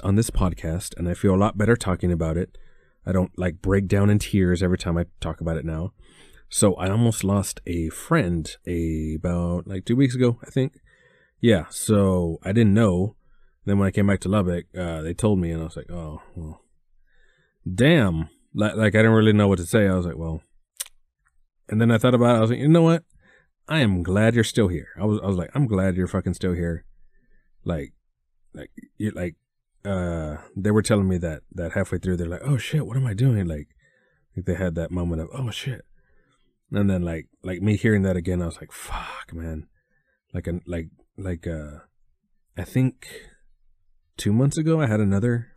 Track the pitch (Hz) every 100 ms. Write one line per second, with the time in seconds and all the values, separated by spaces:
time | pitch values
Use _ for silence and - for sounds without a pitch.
0 | 104 101 113 - 92 - 82 82 - -
1 | 87 90 101 95 104 98 107 117 - 87
2 | 90 82 80 82 - - - - _ _
3 | - 92 90 - 92 85 92 98 95 101
4 | 101 104 - 101 90 90 92 92 90 85
5 | 85 - 85 80 82 80 160 160 180 -
6 | - _ - - - - 104 - 92 107
7 | 117 110 95 101 98 - - 85 80 -
8 | - 165 175 165 156 - - 170 165 80
9 | 78 78 87 87 87 87 82 95 - 120
10 | 139 123 123 120 - 135 131 - _ _
11 | _ _ _ _ 117 98 76 - - 104
12 | 98 92 85 80 95 107 107 104 110 87
13 | 101 - _ _ _ _ - 101 98 107
14 | 101 95 92 104 92 87 - 90 87 80
15 | 80 82 107 98 85 82 80 - - 87
16 | 80 78 - 85 78 - _ _ _ _
17 | _ _ _ _ _ _ 90 92 135 170
18 | 101 80 80 _ _ - 104 101 107 107
19 | 113 110 110 104 101 92 85 113 101 92
20 | 87 65 82 80 - _ _ - - _
21 | _ _ _ _ _ _ - 110 117 113
22 | 127 123 120 117 110 117 139 170 165 165
23 | - _ _ _ _ _ - 156 113 90
24 | 85 95 110 117 107 - 98 82 - -
25 | 107 107 98 92 85 139 131 98 95 90
26 | 90 98 90 85 92 87 85 82 - -
27 | - _ _ _ _ _ - 80 67 _
28 | _ _ _ _ _ - - - - -
29 | 107 - 90 - _ _ _ _ 101 95
30 | 90 85 78 76 - - 101 107 98 107
31 | 95 90 85 76 - - 85 101 95 90
32 | 92 87 85 87 135 131 - 156 101 127
33 | 127 98 131 110 87 76 73 _ _ _
34 | _ _ _ - 92 87 92 82 82 87
35 | 85 82 - 139 123 - 139 120 - _
36 | _ _ _ _ _ _ _ 101 101 92
37 | 87 80 - _ 90 90 104 104 117 104
38 | 95 90 87 90 85 - - - - -
39 | - - - 85 82 80 - _ _ _
40 | _ _ _ 90 87 85 85 85 78 _
41 | _ - 95 85 90 80 73 73 - _
42 | _ _ _ _ _ - - 131 131 -
43 | - - - _ _ _ _ _ _ _
44 | _ - 104 110 139 165 156 160 135 107
45 | 101 98 120 120 120